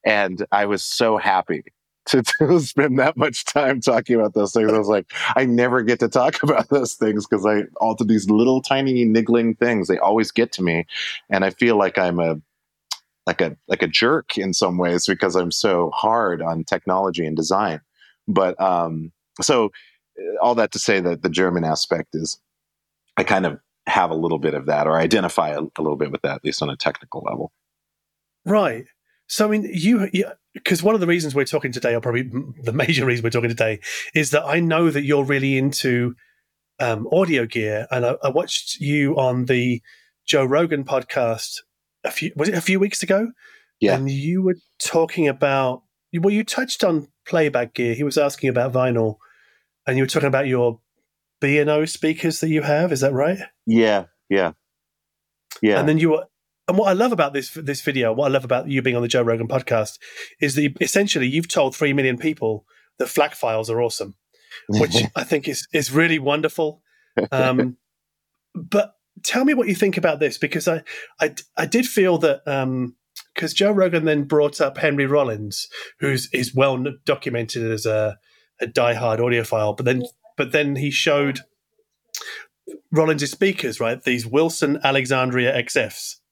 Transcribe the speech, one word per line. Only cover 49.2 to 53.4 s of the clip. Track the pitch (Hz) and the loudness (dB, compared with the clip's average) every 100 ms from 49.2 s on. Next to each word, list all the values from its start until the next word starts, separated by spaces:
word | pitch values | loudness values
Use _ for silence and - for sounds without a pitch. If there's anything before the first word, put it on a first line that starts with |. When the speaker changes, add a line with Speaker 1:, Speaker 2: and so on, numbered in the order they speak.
| _ _ _ _ _ _ - | _ _ _ _ _ _ -2
Speaker 2:
and | 131 | 0
you | |
were | 131 | 2
talking | 165 139 | 0 0
about | 131 139 | 0 0
your | 127 120 113 _ _ _ _ _ _ | 2 0 -2 _ _ _ _ _ _
B | 143 147 | 0 2
and | 147 | 2
O | 151 160 | 2 0
speakers | - 156 160 170 160 | -2 -2 0 -2 -2
that | 160 | 0
you | 156 | 0
have. | 147 147 175 | 2 2 2
Is | 139 | 2
that | 135 | 0
right? | 131 147 190 | 2 0 -2